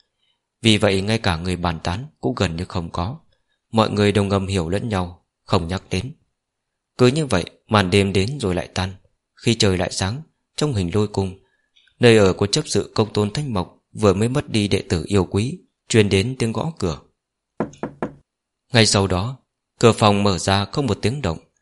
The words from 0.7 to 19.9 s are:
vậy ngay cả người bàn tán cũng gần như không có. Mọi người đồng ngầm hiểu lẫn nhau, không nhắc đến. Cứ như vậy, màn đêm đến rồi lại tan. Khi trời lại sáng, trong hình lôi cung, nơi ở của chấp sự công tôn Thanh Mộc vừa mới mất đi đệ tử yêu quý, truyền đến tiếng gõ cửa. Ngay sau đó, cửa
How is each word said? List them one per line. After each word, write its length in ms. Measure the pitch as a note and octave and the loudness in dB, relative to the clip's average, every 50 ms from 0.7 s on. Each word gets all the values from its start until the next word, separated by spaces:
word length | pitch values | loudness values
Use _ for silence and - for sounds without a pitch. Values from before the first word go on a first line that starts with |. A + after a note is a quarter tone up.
| G#2+ G2+ | 4 4
vậy 220 | G#2+ G#2 F#2+ F#2+ | 4 2 2 0
ngay 180 | F#2+ G#2 A2+ A2+ | -2 -2 -2 -2
cả 180 | A2+ G2+ E2+ | -2 -2 -2
người 200 | D#2+ F2 F#2 F2+ | -2 -4 -4 -4
bàn 240 | E2+ F2 F2 E2 D#2+ - | -2 -2 -4 -4 -4 -6
tán 220 | F#2 F2 G#2+ C3+ D3+ _ _ | -6 -6 -6 -8 -12 _ _
cũng 140 | - C3 B2+ | -6 -6 -2
gần 220 | - G2+ E2+ D#2+ | -2 -2 -2 -2
như 80 | E2 F2+ | -4 -8
không 260 | - - F#2+ E2+ E2 | -8 -8 -8 -8 -8
có. 280 | - - F2 G#2 C3+ - _ _ _ _ _ _ _ _ _ _ | -6 -6 -6 -6 -8 -12 _ _ _ _ _ _ _ _ _ _
Mọi 200 | - A2+ A2 - | 0 0 0 2
người 220 | - G#2 G#2 G#2 | 2 0 2 2
đồng 160 | G2 G#2+ G2+ G2 | 2 2 2 2
ngầm 180 | G2+ G2 F#2+ | 0 -2 -2
hiểu 220 | F#2 G2 F#2+ D#2+ D#2+ | -2 -2 -2 -2 -2
lẫn 200 | F2+ G#2 - A#2+ | -4 -4 -4 -4
nhau, 380 | G#2 F#2 F2+ F2+ F2+ - _ _ _ _ _ | -4 -4 -4 -6 -10 -16 _ _ _ _ _
không 240 | - - F#2 E2+ E2 | -2 -2 -2 0 -2
nhắc 140 | F#2 F#2+ - - | -6 -8 -6 -6
đến. 240 | - F#2 F2+ C3 D#3 _ _ _ _ _ _ _ _ _ _ _ _ _ _ _ _ - | -6 -6 -6 -6 -12 _ _ _ _ _ _ _ _ _ _ _ _ _ _ _ _ 2
Cứ 80 | B2 | 2
như 200 | B2 C3 D#3+ D#3 | 2 2 2 -2
vậy, 180 | B2+ G2+ F2 - - - _ _ - | -2 -2 -4 -4 -6 -12 _ _ -2
màn 220 | A2 G#2 G2 F2+ | 0 0 2 4
đêm 220 | F#2 G2+ G2 G2 | 2 2 2 2
đến 260 | F#2 G2+ F#2+ A2+ D3 C#3+ | 0 0 -2 -2 -4 -4
rồi 140 | - F#2+ F2+ | -4 -4 -2
lại 140 | E2+ - - - | -4 -6 -6 -6
tan. 200 | F#2 F#2 F#2+ F#2+ - _ _ _ _ _ _ _ | -6 -6 -6 -8 -14 _ _ _ _ _ _ _
Khi 200 | _ - A#2+ A2+ | _ -2 -2 0
trời 240 | - A2+ G2 F#2 F2+ | 2 2 2 2 2
lại 140 | F#2 - | -2 -4
sáng, 300 | - - G2 F#2 A2+ D3+ D#3+ _ _ _ _ _ _ | -4 -4 -4 -4 -6 -8 -12 _ _ _ _ _ _
trong 180 | - D3+ D3+ B2+ | -4 -4 -2 -2
hình 160 | G2+ F2+ F2 F2+ | -2 -2 -2 0
lôi 140 | G#2 G#2+ G2+ | -2 -2 -2
cung, 300 | - G2 F#2+ F#2 F2+ - _ _ _ _ _ _ _ _ _ _ _ - | -2 -4 -4 -4 -6 -12 _ _ _ _ _ _ _ _ _ _ _ 4
nơi 160 | A#2+ A#2+ A2+ | 6 6 8
ở 160 | A2 G2+ F#2 | 8 6 6
của 140 | F2 - G2+ | 4 2 0
chấp 220 | G2+ - D3+ D#3 - | -2 -2 -4 -4 -2
sự 240 | - G#2 - - - | -2 -2 -4 -2 -2
công 180 | - G#2+ G#2 | -2 -2 -2
tôn 200 | - G#2 G#2 G2+ | 0 -2 -2 -2
Thanh 200 | - - D3+ C#3 | -4 -6 -6 -4
Mộc 260 | A2 F#2 E2+ - - _ _ _ | -4 -4 -6 -6 -10 _ _ _
vừa 220 | - - G#2+ G2+ F2+ | -6 0 2 2 4
mới 140 | G2 A2 A#2+ | 2 0 -2
mất 200 | B2+ D3+ - - | -2 -4 -4 -2
đi 200 | - A2 G#2 G2 | -2 0 0 0
đệ 140 | G2+ F#2+ - - | 0 -2 -2 -2
tử 160 | G2 E2 - | -4 -2 -2
yêu 180 | - G2 G2+ F2 | 0 0 0 0
quý, 340 | - - G2 A2 C3 E3+ - _ _ _ _ _ - | 0 0 -2 -2 -2 -6 -10 _ _ _ _ _ 0
truyền 200 | - A2+ G#2 G2+ | 2 4 4 4
đến 280 | G2 G2 G2+ B2 C3 - | 2 0 0 0 -2 -4
tiếng 140 | A#2 A2+ | -4 -4
gõ 200 | A2 - - D#3+ D#3+ - | -4 -4 -6 -6 -6 -4
cửa. 220 | - F2 D2+ - - _ _ _ _ _ _ _ _ _ _ - - - - - - - - - - - - - _ _ _ _ _ _ _ _ _ _ | -4 -4 -4 -6 -10 _ _ _ _ _ _ _ _ _ _ -10 -10 -10 -10 -12 -14 -14 -12 -10 -12 -12 -12 -14 _ _ _ _ _ _ _ _ _ _
Ngay 140 | - A#2 A2 | 2 4 4
sau 200 | G#2 - G2+ G2 | 4 4 2 2
đó, 320 | F#2 F#2 F2+ G2+ B2 C3 - _ _ _ _ _ _ _ - | 0 0 -2 -2 -4 -8 -10 _ _ _ _ _ _ _ 4
cửa 120 | - A#2 | 4 4